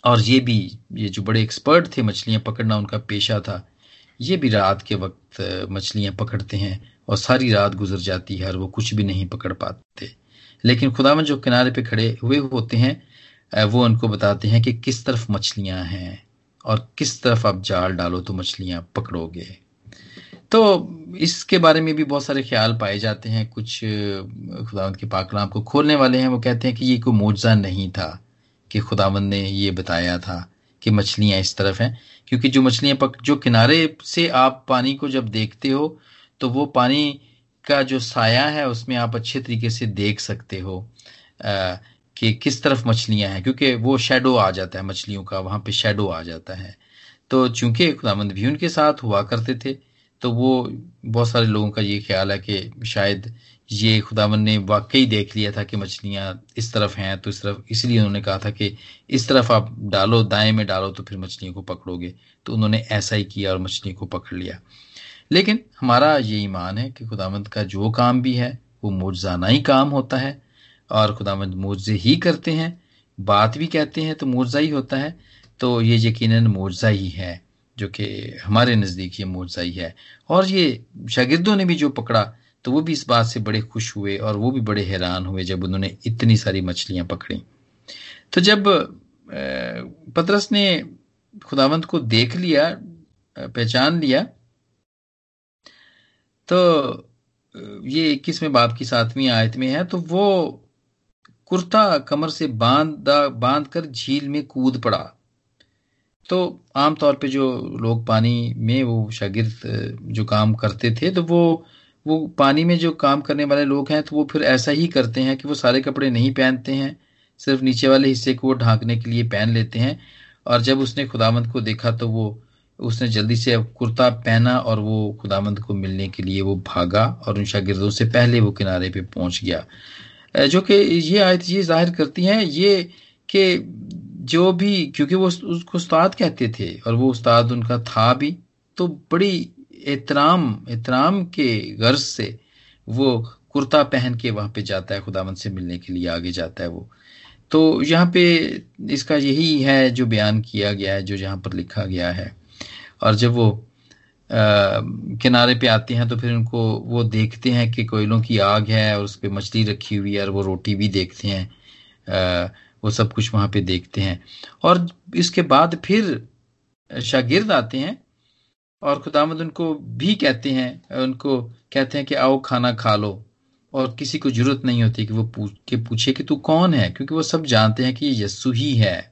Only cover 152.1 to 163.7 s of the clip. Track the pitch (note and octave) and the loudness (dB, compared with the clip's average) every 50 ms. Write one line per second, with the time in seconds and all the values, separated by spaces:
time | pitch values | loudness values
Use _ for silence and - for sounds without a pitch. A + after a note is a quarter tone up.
152.1 | F2 F#2 F#2 F#2 - _ _ _ - - - - - - - - _ _ - A2+ | -4 -4 -8 -10 -14 _ _ _ -20 -18 -18 -18 -18 -20 -20 -20 _ _ 2 2
153.1 | A2 G#2+ A#2+ A#2+ A#2+ A#2+ A2+ G#2+ G#2 - - _ _ _ _ _ - _ _ _ | 4 4 4 2 4 4 4 4 2 0 -12 _ _ _ _ _ -20 _ _ _
154.1 | _ _ _ _ A2+ A2+ G#2+ G#2+ G#2 G#2 G2+ G2 G#2 A2 A2 - - A#2 A2+ A#2 | _ _ _ _ 0 2 4 6 6 6 4 4 2 -2 -4 -4 -8 -10 -10 -10
155.1 | A#2+ A2+ - B2+ B2 A#2+ A#2+ B2 B2 A#2+ C3 A#2+ A2 A2 A2+ - B2 A#2 A#2+ A#2 | -8 0 2 4 6 6 6 4 4 2 4 4 4 4 2 0 -2 0 0 0
156.1 | A#2+ A#2 B2 A#2+ A#2 A#2 A2+ A#2 - A#2+ A2+ A2 A2 A2 A2 A#2 A#2 A#2+ A#2 A2 | -2 -2 -2 0 0 0 0 0 0 0 0 0 0 -2 -4 -4 -2 0 0 0
157.1 | A2+ A2 A2 A2 - - - B2+ B2 A#2+ A#2 A2+ A#2 - A2 A2 - G#2+ G#2+ G#2 | 2 0 0 0 -2 -2 0 2 2 2 2 0 0 -2 -4 -2 0 0 2 2
158.1 | A2+ A2+ A2+ - A#2 G#2 G2 G2 G#2 G#2+ G#2+ G#2+ A2 A2 G#2+ G#2+ G#2 G#2 G2+ G2 | 2 2 2 2 2 2 4 4 4 2 2 2 2 2 2 2 2 0 -2 -4
159.1 | - - - G2+ G2 G2 G2 - - A2+ G#2+ G#2 G2+ F#2+ - - G#2+ G2+ G2 G2+ | -6 -6 -6 -6 -4 -6 -8 -2 0 0 0 0 -2 -6 -6 -4 -4 -4 -2 -2
160.1 | G2+ G2+ G2 G2 G2 G2 G2 F#2+ F#2 F2+ - G#2 G2+ F#2+ G#2 G#2 F#2+ F#2+ F#2 F2+ | -2 -2 -2 -2 -2 -2 -2 -2 -4 -4 -4 -4 -2 0 -2 0 0 -2 -2 -2
161.1 | - - - G2+ G2 F#2+ F#2+ - - _ _ _ - _ _ _ _ _ _ - | -8 -8 -6 -4 -4 -4 -6 -8 -12 _ _ _ -20 _ _ _ _ _ _ -4
162.1 | G2 F#2+ F#2 F2+ F2+ F2 F2 F2 - - _ _ _ _ - G#2+ A2 - A2+ A2+ | -2 0 0 0 0 -2 -4 -6 -8 -16 _ _ _ _ -4 -4 0 0 0 0
163.1 | - - A2 - - G#2 G2+ G2+ G2+ G#2 F#2 F2+ | 0 -4 -4 -2 0 0 0 0 0 -2 -2 0